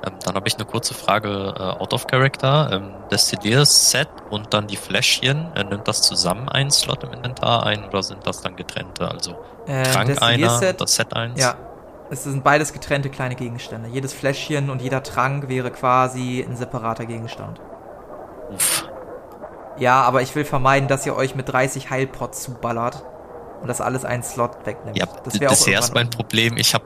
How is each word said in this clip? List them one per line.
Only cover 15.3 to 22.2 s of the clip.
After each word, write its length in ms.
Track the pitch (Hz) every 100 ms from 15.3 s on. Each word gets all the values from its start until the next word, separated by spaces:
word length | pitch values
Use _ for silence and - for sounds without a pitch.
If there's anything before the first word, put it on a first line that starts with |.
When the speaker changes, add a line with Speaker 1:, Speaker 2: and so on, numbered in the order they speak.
| 139 135
Speaker 2:
wäre 220 | 127 123
quasi 720 | 120 131 127 127 123 127 123 127
ein 80 | 120
separater 500 | 123 127 113 113 117
Gegenstand. 540 | 117 113 - 101 - - - - - - - - - -
Speaker 1:
Uff. 380 | - - - - - - - - - - - - -
Speaker 2:
Ja, 280 | 123 131
aber 180 | 123 127
ich 120 | 127
will 120 | 151 143
vermeiden, 420 | 143 127 139 139
dass 180 | 135 -
ihr 120 | -
euch 180 | 131 135
mit 160 | 127
dreißig 380 | 127 135 139 -
Heilpots 540 | 131 135 -